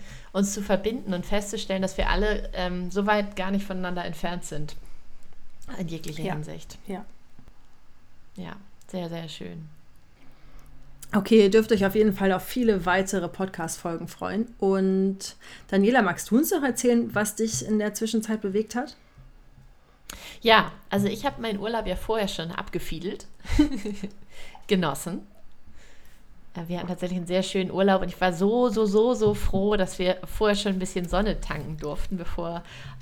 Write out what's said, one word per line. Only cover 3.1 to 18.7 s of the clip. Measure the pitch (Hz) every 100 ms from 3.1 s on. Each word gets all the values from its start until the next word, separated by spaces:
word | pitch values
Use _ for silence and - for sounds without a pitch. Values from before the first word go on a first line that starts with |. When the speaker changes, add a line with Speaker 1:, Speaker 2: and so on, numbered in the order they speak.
| 208 202 -
Speaker 1:
gar | 185
nicht | 196 -
voneinander | 185 180 180
entfernt | 175 170 170 175 -
sind. | 147 147 - - - - - - - - - - 240
In | 170
jeglicher | 165 160 156
Speaker 2:
Ja. | 196
Speaker 1:
Hinsicht. | 151 156 165 - - -
Speaker 2:
Ja. | 190 - - - - - - - - - - - - - -
Speaker 1:
Ja, | 170 180 - - -
sehr, | 190 170
sehr | 165 160
schön. | - 175 170 156 151 - - - - - - - - - - - - -
Speaker 2:
Okay, | 208 196 220
ihr | 202
dürft | 220 220
euch | 214 196
auf |
jeden | 214 214
Fall | 196 196
auf | 185
viele | - 254 226 196
weitere | 175 185 190 190 170
Podcast-Folgen | - 190 - 160 - 175 165 165
freuen. | - 180 190 233 -
Und | 196 190 190 190 190 196 - - - - -
Daniela, | 190 202 262
magst | 185 170 -
du | 226
uns | 320
noch | 359
erzählen, | 269 226 247 233 226
was | 208 214
dich | - 226 -
in | - 214
der | 208
Zwischenzeit | 208 226 220 220 214
bewegt | 202 196 220